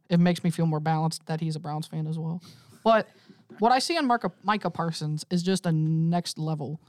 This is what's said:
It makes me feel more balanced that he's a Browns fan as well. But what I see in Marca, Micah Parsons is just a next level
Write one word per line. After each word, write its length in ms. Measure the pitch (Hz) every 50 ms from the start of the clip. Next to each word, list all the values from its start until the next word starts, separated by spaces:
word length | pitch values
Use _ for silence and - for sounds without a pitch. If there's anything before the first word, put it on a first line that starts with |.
| _ -
It 100 | 175 170
makes 240 | 175 180 175 - -
me 60 | 175
feel 160 | 160 - 165
more 140 | 165 156 151
balanced 460 | 151 165 160 156 160 160 160 - -
that 140 | - 160 156
he's 160 | 165 160 156
a 40 | 151
Browns 280 | 170 147 151 156 160 -
fan 180 | - 160 156
as 140 | 156 160 160
well. 200 | 160 160 170 175 - - - - _ - - - -
But 240 | 220 226 214 208 - _ _ _ - - _ _ - - -
what 140 | 202 240 254
I 80 | 262
see 160 | 254 - 339
in 100 | 330 294
Marca, 240 | 247 240 233 - 180 - _ -
Micah 260 | 196 214 208 - 180
Parsons 540 | - - 165 170 160 - 156 151 151 151 - -
is 120 | 185 175 170
just 240 | 185 190 180 -
a 60 | 175 160
next 680 | 156 156 156 160 160 160 165 175 175 - - - 156
level 420 | 156 156 160 151 147 - 151 - _